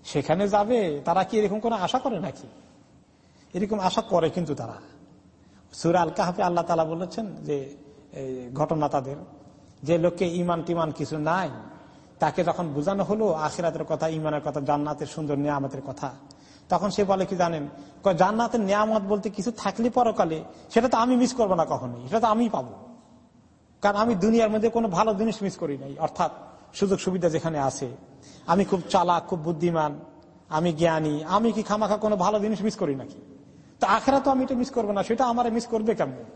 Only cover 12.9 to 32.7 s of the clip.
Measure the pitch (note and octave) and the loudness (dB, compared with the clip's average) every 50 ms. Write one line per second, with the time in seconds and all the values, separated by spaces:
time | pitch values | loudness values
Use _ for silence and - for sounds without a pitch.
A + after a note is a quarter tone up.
12.9 | G3 G3 F#3 D3+ G#3 G#3+ A3 G3+ D#3+ D#3 D#3 D3+ - - E3+ E3 D3 D#3 D#3 - | 0 0 0 0 0 2 2 0 0 0 -2 -4 -2 -2 -2 -2 -2 -2 -4 -4
13.9 | D#3+ C#3 D#3+ D#3+ D#3+ D#3 D#3 D#3 D3+ D3 D3+ D3+ C#3 D3 C#3 C3+ D3 C#3+ D3 D3+ | -2 -2 -2 -2 -2 -2 -2 -2 -2 -2 -4 -4 -4 -4 0 0 0 0 0 -4
14.9 | D3+ D3 D#3 C3 - - D#3 C#3 D3 C#3 C#3+ D3 D3 C#3 C#3 C3+ - C3+ - - | -4 -6 -8 -10 -8 -8 -4 -2 -2 0 0 0 0 -2 -2 -4 -6 -8 -10 -12
15.9 | C3 - - C3 B2 - - - - - - - - - - - F3+ E3 F3+ G#3 | -10 -8 -8 -8 -8 -12 -20 -20 -20 -20 -20 -20 -20 -20 -2 0 0 0 0 0
16.9 | - - G#3 F#3+ G3 F#3+ F#3 - G3 F3+ F3+ E3+ E3 D#3 C#3+ D3 - - - - | 0 0 2 2 2 2 2 -2 0 0 0 0 0 -4 -6 -8 -10 -16 -20 -20
17.9 | - - - G3+ F#3 D#3 F3+ F#3+ G#3+ A3 A#3+ A3+ - A#3 G#3 F#3+ G3+ G#3 G#3+ A3 | -20 0 0 2 4 4 4 4 4 2 0 0 2 0 2 2 2 2 2 2
18.9 | A3 G#3+ G3 G3 G#3 G#3 G3 A3 G3+ - F#3 A#3+ A#3 - - G3+ F#3+ - A#3 A#3+ | 2 0 2 0 -2 0 0 -6 -6 -4 -6 -6 -6 -4 -6 -4 -2 0 -2 2
19.9 | A3+ B3+ A#3+ A3+ G#3 - F#3+ E3 D#3+ D#3 - - - - - - - A3+ A3+ B3+ | 2 4 2 2 4 2 0 0 0 -4 -6 -12 -18 -20 -20 2 2 4 4 6
20.9 | B3 A3+ A#3 B3 B3+ A#3+ B3+ A#3 - - A3+ G3 F#3 E3+ D#3+ C3 D#3 A#2+ B2+ B2 | 4 4 4 4 6 4 4 4 4 2 2 2 4 2 2 0 0 -4 -4 -6
21.9 | A#2+ A#2+ B2 C3 F#3 A3+ A3+ A3+ G#3+ A3+ A#3+ A3 - D#3+ B2+ A#2+ - - - - | -8 -10 -6 0 2 4 4 4 4 4 2 2 0 -2 -4 -6 -12 -16 -18 -20
22.9 | - - - - - - _ _ _ - _ _ _ _ _ _ _ _ - G3+ | -20 -20 -20 -20 -20 -20 _ _ _ -20 _ _ _ _ _ _ _ _ 0 2
23.9 | G3+ G3+ A3 A#3 A#3 F3+ F3 A3 A3+ A#3 A3+ G#3+ G#3+ A3 G#3 A#3 A3+ A#3 A3+ G#3+ | 2 4 2 2 2 2 4 4 6 6 4 4 2 2 2 2 2 2 0 2
24.9 | F3 F3 G#3+ A3 G#3+ F#3+ A3 A3+ G#3 - G3 F#3+ F3+ - F3 D3+ C#3+ C3 C3+ C#3 | 2 2 2 2 2 0 0 -2 -2 -2 -4 -6 -4 -4 -6 -6 -6 -6 -8 -12
25.9 | C#3 D3 D#3+ - - - F3+ D#3 - - - - - - - - - - G3+ G3 | -6 -4 -4 -4 0 0 -2 -2 -2 -8 -18 -20 -20 -20 -20 -18 -2 -2 2 2
26.9 | G3 - - F#3+ F3+ F#3+ E3+ E3+ D3+ D#3+ - E3 D#3+ D3 C3+ C3+ - - C#3 A#2+ | 2 0 0 -2 -2 0 0 0 0 0 -2 -2 -2 0 -2 -2 -2 -4 -8 -8
27.9 | B2 - - - - - - - - - - - E3+ F#3+ G3 - G3+ F3+ D#3+ - | -10 -14 -20 -20 -20 -20 -20 -20 -20 -14 0 2 2 2 4 2 0 -2 0 2
28.9 | - F#3+ F3 F3+ F3 E3 - - F#3+ E3+ D3+ E3 F3 D3+ E3+ F3 E3 D#3+ D#3 D3 | 2 2 4 4 2 0 0 -2 -6 -4 -2 -4 -2 0 0 0 2 2 0 0
29.9 | C#3+ D3 - - - - - - - - - - D#3 D#3 E3+ F3 D#3+ D3 E3+ E3 | -2 -6 -14 -18 -20 -20 -20 -20 -20 -20 -12 -4 -2 0 2 0 2 2 2 2
30.9 | D#3+ D#3+ D#3 D3+ D3 D3 D#3 D#3+ F#3 G#3 A3+ A#3 G#3+ A3 G#3 - G3+ G#3+ A3 F#3 | 4 2 0 0 -2 -4 -4 0 0 2 2 2 0 0 -2 -2 0 0 2 0
31.9 | G#3 G#3 A3 G#3+ G#3 F#3+ F3 G3 G#3 G#3 G3 G#3+ A3 E3+ F#3+ A3 | 0 0 0 0 0 2 2 2 2 2 0 0 -2 0 -2 -4